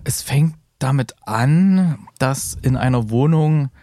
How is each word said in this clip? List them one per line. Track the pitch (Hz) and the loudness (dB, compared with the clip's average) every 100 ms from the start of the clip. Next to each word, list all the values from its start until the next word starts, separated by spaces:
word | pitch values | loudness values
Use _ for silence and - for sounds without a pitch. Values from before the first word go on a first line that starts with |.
es | - - | -6 -8
fängt | - 139 160 156 _ - | -2 0 0 -2 _ -6
damit | 131 139 117 - - | -2 -2 -2 -10 -6
an, | 110 131 160 190 185 180 127 - - | 0 2 4 4 4 2 -2 -10 -4
dass | 131 135 - - | -2 -2 -8 -4
in | 131 127 | -2 0
einer | 127 123 110 | 0 0 0
Wohnung, | 117 147 160 151 156 139 - | 0 2 2 2 0 -2 -8